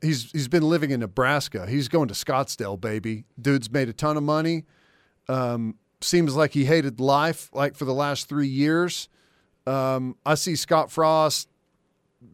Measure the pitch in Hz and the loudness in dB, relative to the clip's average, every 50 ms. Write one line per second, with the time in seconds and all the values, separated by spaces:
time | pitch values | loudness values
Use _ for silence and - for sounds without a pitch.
0 | - 160 156 123 117 - - 156 135 123 175 170 156 156 170 160 151 139 139 120 | -2 -2 0 -2 -4 -6 -4 -4 -2 0 2 2 4 4 2 2 2 0 0 -2
1 | 117 101 95 - 127 131 147 147 135 - - 101 90 104 127 143 135 120 - 165 | -2 -2 0 0 2 2 2 0 -2 -4 -8 -8 -6 -4 -2 -2 0 0 2 2
2 | 147 110 98 - - - 135 131 139 - - - 113 98 101 95 90 110 107 107 | 2 0 -2 -6 -4 -2 0 0 -2 -2 -6 -8 -6 -6 -6 -6 -6 -4 -4 -4
3 | 98 113 110 110 117 _ _ - 117 139 139 139 113 107 120 143 131 117 113 - | -4 -6 -6 -8 -10 _ _ -4 0 2 2 2 0 -2 -2 -2 -2 -2 -4 -2
4 | 151 151 151 151 147 147 151 156 160 165 165 160 156 _ _ _ _ _ _ _ | -2 -2 0 0 0 0 0 0 0 0 -2 -2 -6 _ _ _ _ _ _ _
5 | _ _ _ _ _ - 131 131 127 123 120 117 113 110 110 _ _ _ _ _ | _ _ _ _ _ -4 -2 -2 0 -2 -2 -2 -4 -4 -6 _ _ _ _ _
6 | - - 175 175 170 143 131 151 156 143 - 147 135 131 156 160 143 139 113 113 | -2 0 2 2 2 2 2 2 0 2 2 2 2 4 4 2 2 0 -4 -2
7 | 131 139 139 143 151 165 156 - - - - 135 143 143 143 - 147 135 127 135 | 2 2 4 4 2 0 -2 -6 -10 -8 -4 -2 -2 -2 -2 -4 -4 -2 -2 -2
8 | 143 143 143 - - - 143 147 143 139 131 135 143 151 160 170 175 175 - - | -2 -2 -4 -6 -6 -4 -2 -2 0 0 0 2 2 2 2 2 0 -2 -4 -6
9 | - - _ _ _ _ _ _ _ _ _ _ - 131 135 135 131 131 131 131 | -10 -12 _ _ _ _ _ _ _ _ _ _ -4 -2 -2 0 0 0 0 -2
10 | 127 127 123 _ - 143 156 147 - 190 160 135 - - 170 160 143 - - - | -4 -6 -8 _ -2 0 0 0 0 -2 -2 -2 0 2 2 2 2 0 0 2
11 | 160 156 160 156 156 151 139 - - - _ _ _ _ _ _ _ _ _ _ | 4 4 4 4 4 2 0 -2 -6 -10 _ _ _ _ _ _ _ _ _ _
12 | _ _ _ _ 123 120 | _ _ _ _ -20 -20